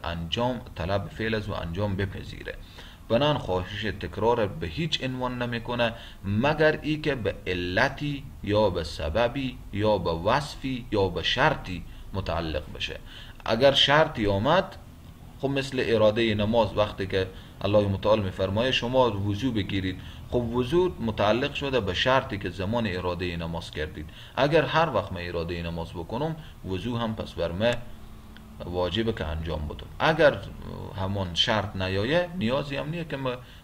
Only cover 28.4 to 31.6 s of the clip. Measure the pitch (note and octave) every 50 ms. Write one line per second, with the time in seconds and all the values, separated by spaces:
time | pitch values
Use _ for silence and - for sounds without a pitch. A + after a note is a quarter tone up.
28.4 | - - - - - F2 F2 F2+ F2+ F2+ E2+ A2+ A#2 A2+ G#2+ - D#2+ D#2 D#2 D#2+
29.4 | D#2 E2 D#2+ D#2+ D2+ D2+ - - - - - - B2+ D3+ D#3+ D#3 D#3+ C#3 A#2+ G2
30.4 | - - - - - F2+ F2 F2+ F#2 F2+ E2+ F#2+ F#2+ F#2+ G2+ G2+ F#2+ F2 E2+ E2
31.4 | - B2 A2 G#2+